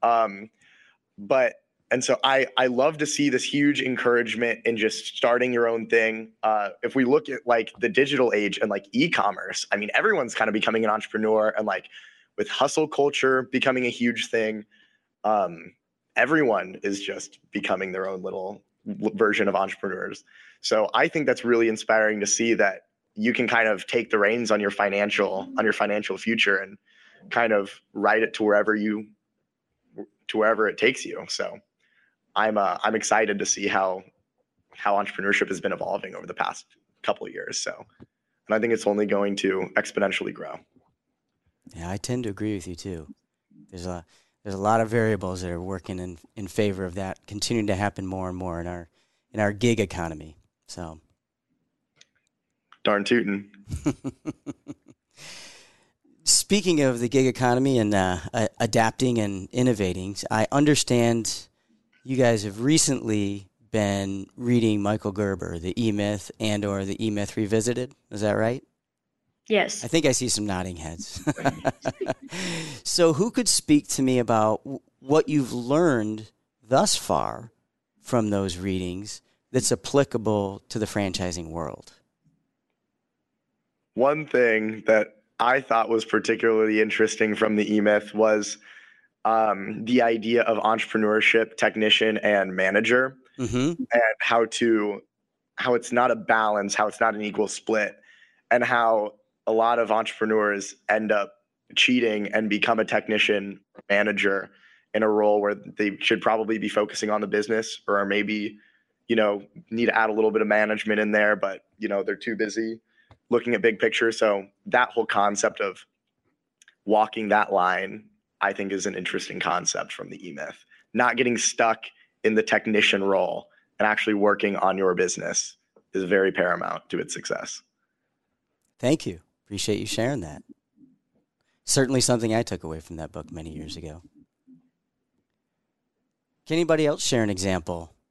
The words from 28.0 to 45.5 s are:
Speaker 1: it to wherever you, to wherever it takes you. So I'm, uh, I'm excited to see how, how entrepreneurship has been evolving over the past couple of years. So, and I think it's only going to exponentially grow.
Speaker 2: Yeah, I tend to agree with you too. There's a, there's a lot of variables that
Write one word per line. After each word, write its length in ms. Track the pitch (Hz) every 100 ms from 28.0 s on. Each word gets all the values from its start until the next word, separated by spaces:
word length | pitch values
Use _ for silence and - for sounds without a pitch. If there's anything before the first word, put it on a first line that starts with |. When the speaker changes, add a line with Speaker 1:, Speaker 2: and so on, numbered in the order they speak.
| 101 110
Speaker 1:
it 120 | 110
to 80 | -
wherever 320 | 107 104 104
you, 320 | 107 107 107 107 _ _ _ _ _ _ _ _ - - _ -
to 80 | 110
wherever 320 | 107 107 104
it 80 | 87
takes 300 | 117 135 -
you. 180 | - 92
So 300 | - 98 - _ _ _ _ _ _ _
I'm, 240 | 98 110 104
uh, 180 | 95 90
I'm 100 | 107
excited 440 | 110 - 110 107 101
to 80 | 101
see 200 | 98 101
how, 360 | 104 95 95 - _ _ _ _ _ _
how 220 | - 104 101
entrepreneurship 460 | 98 - 98 101 -
has 140 | 90
been 100 | 95
evolving 420 | 92 90 101 95
over 120 | 92 87
the 80 |
past 320 | 87 90 - - _ _ _
couple 240 | - - -
of 60 |
years. 260 | 104 - -
So, 280 | - - - - - _ _ _ -
and 80 |
I 40 | 110
think 160 | 117
it's 120 | 110 104
only 200 | 104 104
going 300 | 101 101 98
to 340 | 98 95 92 -
exponentially 560 | - - 98 - 101
grow. 260 | - 76 - _ _ _ _ _ _ _ _ _ _ -
Speaker 2:
Yeah, 160 | 85 85
I 60 | 98
tend 260 | - 127
to 60 | 113
agree 240 | 101 107
with 140 | 101 90
you 80 | 85
too. 360 | 98 85 73 - _ _ _ - -
There's 160 | 92 90
a, 180 | 87 - _ _ _
there's 100 | 104
a 40 | 95
lot 220 | 104 113
of 80 | 110
variables 540 | 120 110 104 95 92
that 80 | 90